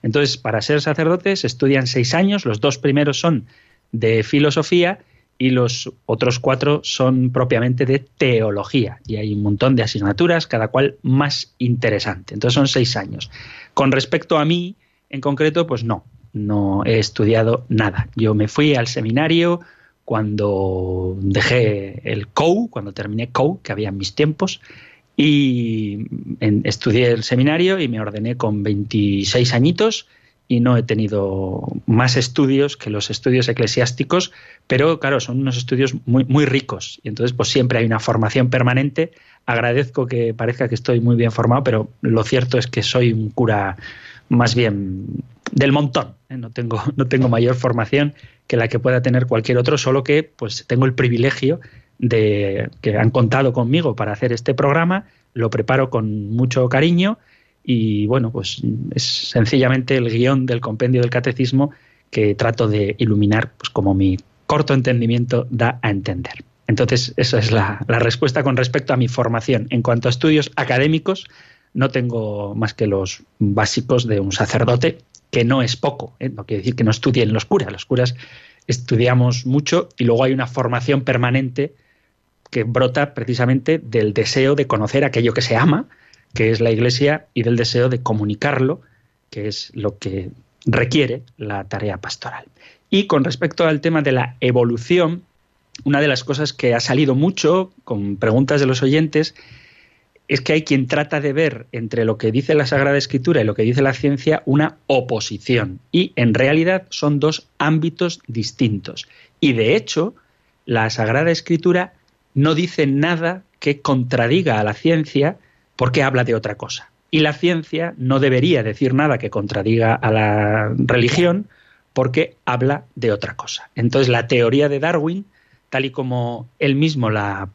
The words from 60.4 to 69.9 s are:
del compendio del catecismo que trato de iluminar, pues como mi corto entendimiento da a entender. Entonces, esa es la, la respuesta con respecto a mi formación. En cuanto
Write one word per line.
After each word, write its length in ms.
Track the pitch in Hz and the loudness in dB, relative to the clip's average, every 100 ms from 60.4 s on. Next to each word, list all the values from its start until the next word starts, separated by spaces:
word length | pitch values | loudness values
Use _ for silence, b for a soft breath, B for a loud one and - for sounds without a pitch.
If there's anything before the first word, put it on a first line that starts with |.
| 127 | 0
del 140 | 120 | -2
compendio 400 | 117 110 123 127 | -4 -2 2 2
del 100 | 120 | 2
catecismo 600 | 123 127 127 127 131 143 B B B _ | 0 -2 -2 0 2 0 B B B _
que 240 | - 104 | 0 0
trato 320 | 101 117 113 113 | 2 0 0 0
de 300 | 104 101 - | 2 -2 0
iluminar, 540 | 113 104 104 107 113 _ | 0 2 2 2 -2 _
pues 140 | - | -8
como 240 | - 98 | -2 0
mi 220 | 95 95 92 - _ _ | 2 2 0 -6 _ _
corto 280 | 151 156 | 0 2
entendimiento 720 | 135 123 123 117 120 120 120 123 | 2 2 0 2 0 0 -2 -2
da 280 | 117 120 - | -2 -2 0
a 100 | 117 | -4
entender. 520 | 98 95 90 90 - - _ - | -2 -4 -6 -8 -14 -20 _ -4
Entonces, 480 | 104 120 123 - - | 0 2 0 -2 -2
esa 220 | 123 120 | 0 0
es 140 | 110 | 2
la, 320 | 110 98 101 - | 2 0 -4 -2
la 140 | 117 | 0
respuesta 420 | 117 113 143 127 | 0 0 0 0
con 140 | 139 131 | 0 0
respecto 360 | 123 139 131 | 0 -2 0
a 40 | 127 | 0
mi 100 | 117 | 0
formación. 640 | 127 117 117 113 120 120 | 0 -2 -2 0 -2 0
En 120 | 123 | -2
cuanto 260 | 113 | 2